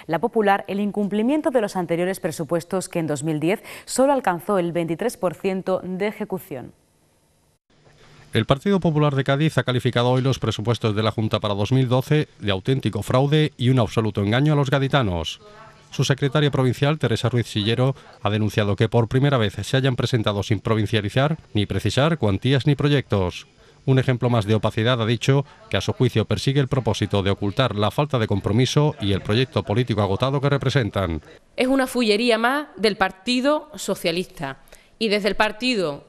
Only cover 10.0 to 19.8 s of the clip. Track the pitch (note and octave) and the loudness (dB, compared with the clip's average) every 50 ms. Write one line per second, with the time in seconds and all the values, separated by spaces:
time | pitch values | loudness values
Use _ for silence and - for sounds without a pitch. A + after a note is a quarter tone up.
10 | A#2+ B2 B2+ C3 B2+ C3+ B2 - - A2 G#2 - G#2 A#2 A#2 - - A2 G2+ G#2 | 2 2 2 2 2 0 0 0 -2 -4 -4 -2 -2 -2 -2 0 -2 -2 0 0
11 | A2 G#2+ - - A2 A2 - G#2 G#2+ G#2 G2+ G2 G2+ - C3 C3 C3 A#2 B2 C3 | 0 -2 -2 -2 -2 -2 -2 -2 -2 -2 -2 -2 0 2 2 2 2 2 2 0
12 | B2+ - D3+ D3+ D3 - _ - - G2+ G2 F#2+ - - C3+ B2+ - A2 F#2 G#2 | 2 2 0 0 0 -2 _ -6 -4 -4 -4 -2 -2 -2 -2 0 -2 -2 -4 -4
13 | G#2 - - B2+ C#3 C#3 D3+ D#3 D3+ D3 - - B2 A#2+ C3 B2+ A2 - - A#2+ | -2 0 2 2 2 2 2 2 0 0 -2 0 0 2 4 4 2 2 0 -2
14 | A2 G#2+ - A2 G2+ G2+ A2 C3 C#3+ D3+ D#3 C#3+ C#3+ B2+ D3+ C#3 C#3 C3 D3 C#3+ | -2 0 -2 0 0 0 2 2 2 2 2 2 2 0 0 0 0 0 2 2
15 | B2+ G2 F2 E2+ D#2+ - - - - - - - - - - - - - - - | 2 0 0 -2 -4 -6 -8 -10 -16 -20 -20 -20 -20 -20 -20 -20 -20 -8 -4 -2
16 | C3+ - C#3 C3 C#3+ C#3 - D3+ D3+ C#3+ - C3 C3 B2+ A2+ - C#3+ C#3+ D#3+ D3+ | 0 0 0 0 0 0 0 2 2 2 2 2 2 0 0 0 0 0 0 0
17 | - A2+ A2+ - - A#2 - A#2+ A2 - - A2 G2+ A2 A2+ - B2+ C3+ C3+ - | 0 0 0 0 0 0 0 0 -2 -2 -2 -2 0 0 0 2 0 0 -2 -4
18 | - - - - - G#2 G#2 A2 G#2+ G#2 - A2+ G#2 G2+ G2 - A#2 - - A#2+ | -10 -20 -12 -6 -4 -2 0 0 0 0 0 0 0 0 2 0 0 2 2 2
19 | A#2 G#2+ - C3 C3+ C#3+ C#3 B2 G#2+ G2 - - G2 - - C3 | 2 2 2 2 2 2 2 2 2 0 -2 -4 -4 -2 0 0